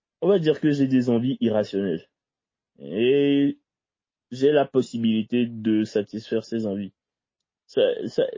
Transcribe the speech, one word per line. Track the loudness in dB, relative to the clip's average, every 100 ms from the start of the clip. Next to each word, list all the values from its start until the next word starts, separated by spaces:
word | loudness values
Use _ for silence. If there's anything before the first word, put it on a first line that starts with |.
| _ -6
On | 0
va | 2
dire | 2 2
que | 2
j'ai | 2 2
des | 2 2
envies | 0 0 -2
irrationnelles. | 0 0 -2 -2 -2 -4 -8 _ _ _ _ _ _ _
Et | -8 -2 0 2 2 2 0 -2 _ _ _ _ _ _ -16
j'ai | 0 2
la | 4
possibilité | 2 0 -2 0 0 0 0 -2 -2
de | -2 0 0
satisfaire | 0 -2 -4 -8 -6 -6
ces | -4 -6 -4
envies. | -6 -8 _ _ _ _ _ _ _ _
Ça, | 0 0 0 -4
ça, | -2 -4